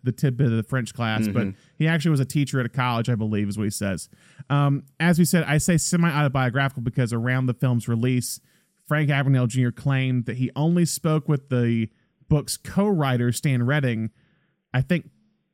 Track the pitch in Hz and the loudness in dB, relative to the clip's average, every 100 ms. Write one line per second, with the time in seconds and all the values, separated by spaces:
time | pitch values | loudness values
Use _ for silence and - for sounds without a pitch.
0 | 127 - 143 123 123 113 107 131 113 - | 0 2 0 2 2 2 0 -4 -4 -4
1 | 113 110 110 - 101 95 _ - 156 165 | -2 0 0 0 -2 -4 _ -2 0 0
2 | 165 143 131 151 139 135 120 135 123 117 | 2 0 0 0 0 -2 -2 -2 -2 0
3 | 117 113 107 107 101 101 104 - 101 92 | 0 -2 0 -2 -2 -2 -4 -4 -4 -6
4 | - _ _ - - 143 143 139 - - | -10 _ _ -14 -2 2 2 0 -4 -2
5 | 165 165 170 175 151 151 - 165 - 180 | 2 4 4 2 2 0 2 0 0 0
6 | 170 143 147 131 127 131 135 - 120 139 | 0 2 0 0 0 0 -2 -4 -4 -2
7 | 120 117 123 127 127 120 131 120 117 113 | -2 -2 -2 0 -2 0 0 0 0 0
8 | 127 123 - - _ _ _ _ - 151 | 0 0 -2 -8 _ _ _ _ -4 0
9 | 147 139 135 131 123 127 123 - 139 135 | 0 0 2 2 2 0 -2 -2 -2 0
10 | 131 127 113 123 127 139 156 175 165 - | 0 -2 -2 -4 -4 -2 0 2 0 -2
11 | 165 156 - 143 - 123 117 117 110 _ | -2 -2 0 -2 -2 0 0 0 -4 _
12 | _ _ - 147 135 - - 190 208 180 | _ _ 0 0 0 -10 -6 0 0 2
13 | 139 123 120 117 151 127 120 147 127 110 | 0 0 0 0 0 0 0 0 0 -2
14 | 113 _ _ _ _ _ _ 127 131 175 | -6 _ _ _ _ _ _ -4 -2 -2
15 | - _ _ _ _ | -4 _ _ _ _